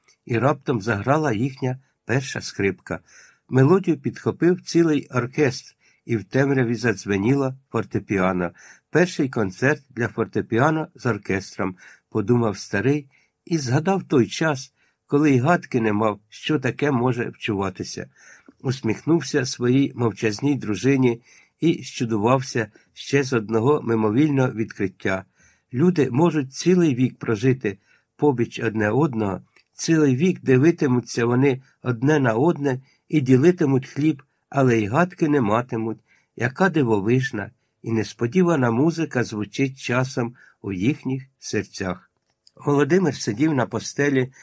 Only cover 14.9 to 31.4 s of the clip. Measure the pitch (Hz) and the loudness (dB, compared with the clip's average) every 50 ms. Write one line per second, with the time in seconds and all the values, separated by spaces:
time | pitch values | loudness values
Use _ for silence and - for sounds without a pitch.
14.9 | _ _ _ - - 143 151 151 139 123 117 120 120 117 - - - 123 113 110 | _ _ _ -2 0 2 4 4 4 4 4 2 2 0 0 -2 -2 0 0 0
15.9 | 104 104 113 110 101 - _ _ - - - - 156 151 127 127 117 - 147 143 | 0 2 0 0 -2 -4 _ _ -18 -10 -6 -4 -2 -2 -2 -4 -4 -2 -2 0
16.9 | 143 123 120 127 120 123 113 - - - - - 107 98 98 95 92 - - - | 0 0 0 0 0 -2 -4 -8 -8 -8 -6 -4 -2 -2 -2 -4 -6 -8 -10 -12
17.9 | - 95 90 - _ _ - - - - _ - - _ - 135 127 - - 113 | -12 -14 -14 -16 _ _ -20 -20 -20 -20 _ -20 -18 _ -6 -6 -4 -4 -2 -4
18.9 | 104 - - 143 160 170 - - - 147 123 131 - - 120 120 127 135 139 131 | -4 -2 0 0 0 0 0 0 -2 -2 -2 -2 -4 -2 0 2 2 4 2 0
19.9 | - 110 120 113 98 - - 110 104 104 135 143 147 127 - 101 104 90 92 131 | 0 -2 -2 -2 -2 0 -2 -2 -2 0 -2 -2 -2 -2 -2 -4 -4 0 2 2
20.9 | 139 131 131 123 117 117 _ _ _ _ _ _ _ - - 165 - - 127 - | 4 4 4 2 2 0 _ _ _ _ _ _ _ -2 0 0 0 -2 -4 -10
21.9 | - - 131 110 113 104 101 117 131 135 131 - - 123 110 - _ _ _ _ | -8 -6 -4 -2 -2 0 2 2 2 2 0 -2 -4 -4 -6 -6 _ _ _ _
22.9 | _ - - - - 139 139 131 135 117 104 101 113 113 107 135 151 - - 113 | _ -20 -8 -2 0 0 0 0 -2 -2 -2 0 0 0 2 2 2 0 0 0
23.9 | 117 113 107 107 104 123 151 156 143 135 127 123 - 107 113 92 - - 104 92 | 0 0 0 2 2 2 2 2 2 2 0 0 0 -4 -8 -6 -6 -4 -4 -4
24.9 | - - - 101 95 95 95 _ _ _ _ _ _ _ _ _ - 123 156 180 | -4 -4 -4 -4 -4 -4 -6 _ _ _ _ _ _ _ _ _ -2 0 2 2
25.9 | 180 165 135 110 117 127 170 175 151 156 135 131 - - - 170 185 180 170 160 | 4 2 0 0 2 2 2 2 2 0 -4 -4 -6 -4 0 2 2 4 4 2
26.9 | 127 113 131 120 - - - - 113 101 110 135 123 131 - 104 98 - _ _ | 2 2 0 -2 -2 -4 -6 -4 -4 0 0 0 0 0 -2 -6 -6 -8 _ _
27.9 | _ _ _ _ _ - - 147 135 117 117 110 - - 120 113 104 110 107 104 | _ _ _ _ _ 0 0 2 2 2 -2 -4 -4 -6 -6 -4 -2 0 0 0
28.9 | 107 127 160 160 123 113 110 101 92 90 - _ _ _ _ _ _ - - - | 2 2 0 0 0 -2 -4 -4 -4 -6 -10 _ _ _ _ _ _ -8 -2 0
29.9 | 165 156 151 143 127 123 165 190 - - - 131 131 127 135 165 165 - 165 135 | 2 4 4 4 2 2 2 0 0 0 2 2 4 6 6 4 4 2 2 0
30.9 | 123 123 117 - - - 117 120 123 123 | 2 0 -2 -2 -2 -2 0 2 2 2